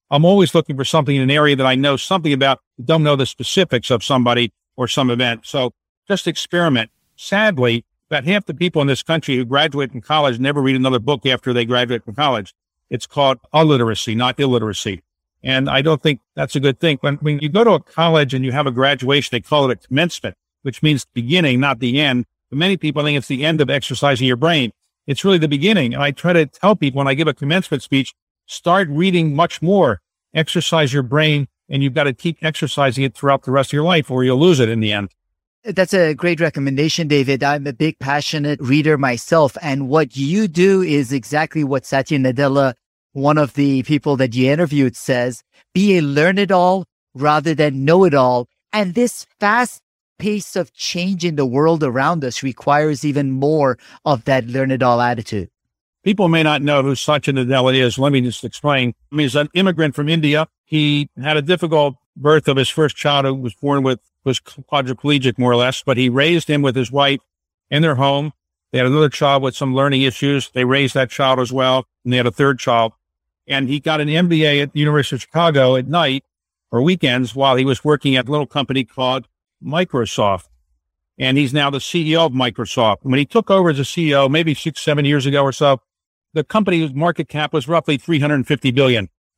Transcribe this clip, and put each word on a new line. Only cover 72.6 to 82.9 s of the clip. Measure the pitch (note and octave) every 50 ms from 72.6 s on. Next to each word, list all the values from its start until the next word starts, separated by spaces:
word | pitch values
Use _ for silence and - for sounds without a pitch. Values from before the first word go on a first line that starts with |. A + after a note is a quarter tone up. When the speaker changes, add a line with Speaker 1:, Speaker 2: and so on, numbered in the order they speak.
| - C3+ A#2+ A#2 A2+ A2+ - _ _ _ _ _ _ _ _ _ _ -
Speaker 1:
And | C#3 C3+ C3+ B2
he | C#3+ D3+
got | - D#3 D#3 D3+
an | D3 D3
M | D3+ D#3+ F3+ F3
B | E3 D#3 D#3
A | D3 C#3+ C#3+
at | C#3+ C#3+ -
the | D3
University | D3 D3+ D3 D3 C3 - D3+
of | B2
Chicago | - - - D#3+ E3+ E3+ D3+ C#3 C3 B2+ C3
at | C3 B2+ C3
night | D#3 F3 D#3+ C#3 C3 C#3 - _ _ _ _ _ _ _ _ _
or | - A#2+
weekends | C3 E3+ F#3+ E3+ - C3+ B2 B2+ B2+ A2+ A2+
while | C3+ C3+ C3+ C3
he | B2+ C3
was | C3+ C3 - -
working | D3+ D3 C#3 - C#3+ C3
at | C3 A#2+ A#2
a |
little | D3 D3+ C#3+
company | - - C#3+ C3+ - C3 C3+ B2
called | - _ - B2+ B2+ C3 C3+ A#2+ _ _ _ _ _ _ _ -
Microsoft. | - C#3+ E3+ F#3 - - B2+ A2+ G2 - - A2+ G2+ G2 F#2 - _ _ _ _ _ _ _ _ _ _ _ _ _ _ -
And | C3 C3 C3 C#3
he's | D3 B2 C3
now | D3+ C#3+ C#3+
the | C#3 C3+
C | - - - F3 D#3+ D#3
E | D#3
O | E3 E3 D#3
of | B2
Microsoft. | C3 B2+ A#2+ G#2+ - A#2 - - C3 A#2 A2